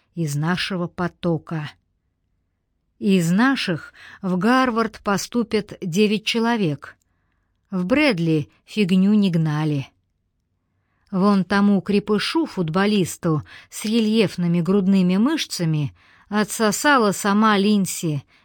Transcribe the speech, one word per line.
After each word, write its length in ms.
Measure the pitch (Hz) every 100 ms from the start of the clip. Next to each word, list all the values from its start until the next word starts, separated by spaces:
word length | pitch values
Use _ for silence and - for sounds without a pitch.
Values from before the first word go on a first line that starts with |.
| _
из 200 | 170 156
нашего 540 | 143 160 180 - 185 170
потока. 800 | - 170 - 175 156 - 160 147 - _ _ _ _ _ _ _ _ _ _ _ -
Из 320 | 220 190 165
наших 600 | 190 262 269 - 160 - - - -
в 140 | 190 180
Гарвард 640 | 208 262 254 220 226 -
поступят 720 | - 196 - 240 220 214 202 -
девять 440 | 196 170 214 208
человек. 720 | - 233 226 233 175 143 - - _ _ _ _ _ _ _
В 140 | 190
Брэдли 640 | 180 269 302 180 165 156 143 _
фигню 480 | _ 214 190 185 190
не 180 | 214 196
гнали. 580 | 165 160 151 156 147 - _ _ _ _ _ _ _ _ _ _ _ _
Вон 340 | 190 202 196
тому 360 | 175 202 202 196
крепышу-футболисту 1600 | - 202 208 208 - 330 294 - 160 175 202 208 156 - 175 156 - - -
с 140 | -
рельефными 760 | 208 226 214 226 185 - 175 175
грудными 560 | 170 202 185 196 180 190
мышцами 800 | 247 320 - - 165 156 139 - _ _ -
отсосала 840 | 208 208 - 214 - 294 269 214
сама 440 | 180 208 202 220 202
Линси, 680 | 202 208 180 - 165 147 - _